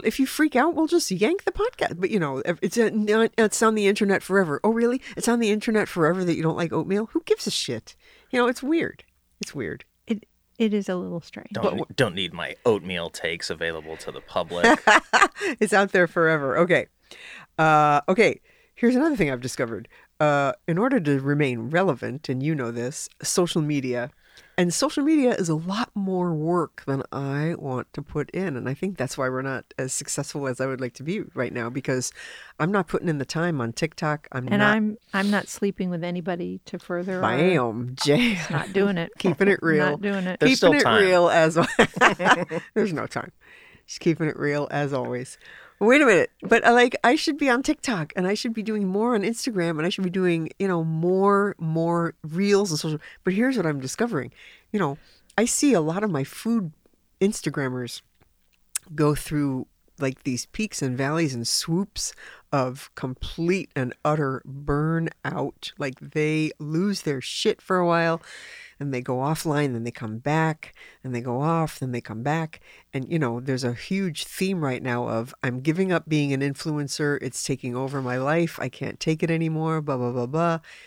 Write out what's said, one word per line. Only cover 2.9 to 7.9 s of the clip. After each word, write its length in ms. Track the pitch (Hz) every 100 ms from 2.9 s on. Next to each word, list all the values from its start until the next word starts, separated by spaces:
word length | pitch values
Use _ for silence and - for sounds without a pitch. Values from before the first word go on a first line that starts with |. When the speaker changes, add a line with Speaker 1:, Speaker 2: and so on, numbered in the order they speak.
| 214 208 220 226 -
Speaker 1:
it's 240 | 214 -
on 140 | 220 214
the 100 | 196
internet 360 | 208 202 190
forever. 380 | - 196 170 139
Oh, 80 | 214
really? 300 | 226 233 254 - -
It's 100 | 233
on 120 | 240
the 120 | 220
internet 380 | 214 240 214 185
forever 340 | 180 156 185
that 120 | 180 160
you 40 |
don't 120 | 160 -
like 160 | 170
oatmeal? 360 | 160 156 202 226
Who 100 | 330 -
gives 200 | 427 214
a 40 |
shit? 440 | - - 113 -